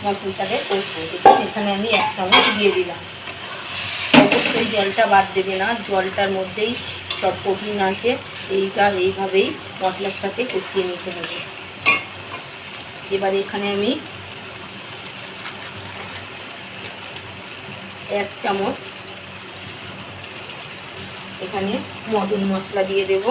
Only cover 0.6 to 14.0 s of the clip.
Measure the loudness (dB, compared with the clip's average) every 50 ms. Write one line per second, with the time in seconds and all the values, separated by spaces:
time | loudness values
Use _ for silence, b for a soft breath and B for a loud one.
0.6 | 2 2 2 2 2 0 -4 -4 -4 -4 -4 6 8 8 8 8 6 0 0 0
1.6 | 0 0 2 0 2 4 4 4 4 4 2 0 2 6 6 6 6 6 4 4
2.6 | 4 4 4 4 0 0 -2 -8 -10 -12 -12 -12 -12 -10 -10 -10 -10 -10 -10 -10
3.6 | -8 -8 -6 -6 -4 -4 -4 -4 0 8 8 10 10 10 6 4 4 4 2 2
4.6 | 2 2 2 2 2 2 4 4 6 8 8 6 6 6 2 0 2 2 2 2
5.6 | 2 2 0 0 0 2 2 2 2 2 2 2 2 2 2 0 -2 -2 0 0
6.6 | 0 0 0 -2 -4 -6 -8 -8 -4 -4 -2 2 2 2 0 2 0 0 0 0
7.6 | 0 -2 0 2 2 2 2 2 2 2 0 0 -2 -10 -10 -10 -6 0 2 2
8.6 | 2 2 4 4 4 4 6 4 2 2 2 2 -2 2 4 4 4 4 0 -6
9.6 | -10 -12 -6 0 0 0 0 0 -2 -2 -2 -2 -2 -4 -2 -2 -2 0 0 -2
10.6 | -2 0 0 0 0 0 -2 -4 -6 -6 -6 -6 -6 -6 -6 -8 -8 -10 -12 -12
11.6 | -12 -12 -12 0 2 4 4 4 0 -6 -12 -12 -10 -10 -10 -10 -10 -12 -14 -14
12.6 | -14 -12 -12 -12 -12 -12 -12 -12 -6 -2 -2 2 2 2 2 2 0 0 -2 -2
13.6 | -2 0 0 2 2 2 2 0